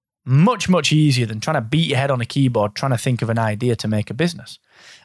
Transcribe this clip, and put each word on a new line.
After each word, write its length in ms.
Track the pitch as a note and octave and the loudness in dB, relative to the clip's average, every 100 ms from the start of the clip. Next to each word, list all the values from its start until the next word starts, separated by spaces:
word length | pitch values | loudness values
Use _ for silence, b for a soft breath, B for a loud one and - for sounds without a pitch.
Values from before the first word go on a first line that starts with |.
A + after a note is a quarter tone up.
| _ _ | _ _
much, 440 | - C3 F#3+ A3+ - | 0 4 4 2 0
much 240 | F3+ C#3 | 0 2
easier 340 | D#3 D3+ B2 A2+ | 2 4 2 0
than 140 | A2 | -4
trying 160 | B2+ D#3 | -4 -4
to 40 | |
beat 260 | A2 D3+ D#3+ | -2 -2 0
your 100 | C3 | 0
head 120 | C#3 | 0
on 100 | C3 | 0
a 60 | A2+ | -2
keyboard, 480 | - C3+ A2+ G#2 | 0 2 2 0
trying 180 | - C#3 | -2 -2
to 60 | B2 | 0
think 240 | - A#2+ | 0 -2
of 80 | A2+ | 0
an 80 | A2+ | 0
idea 360 | A2+ G#2 B2 | -2 -2 -2
to 140 | A2+ G#2+ | -2 -2
make 220 | G#2+ G#2 | -2 -4
a 40 | |
business. 440 | A2 E3+ E3+ - - B B B B | -2 -4 -4 -14 -20 B B B B